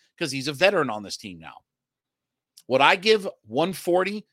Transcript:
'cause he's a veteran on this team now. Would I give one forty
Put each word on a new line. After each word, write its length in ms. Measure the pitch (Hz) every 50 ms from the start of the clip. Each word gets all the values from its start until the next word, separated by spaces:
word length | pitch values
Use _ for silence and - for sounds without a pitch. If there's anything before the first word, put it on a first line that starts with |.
| _ _ _
'cause 140 | _ 170 143
he's 160 | 131 135 127
a 60 | 147 147
veteran 360 | 131 175 196 208 175 147 123
on 140 | 107 107 101
this 140 | 90 -
team 220 | - - 101 90 82
now. 180 | 80 73 60 - _ _ _ _ _ _ _ _ _ _ _ _ _ _ _ _ _ _ _ - _
Would 140 | - 123 131
I 140 | 139 156 190
give 320 | 190 175 220 220 214 190 190 - _ _
one 300 | 104 110 135 160 185 175
forty 520 | - - 180 175 180 185 196 208 214 - _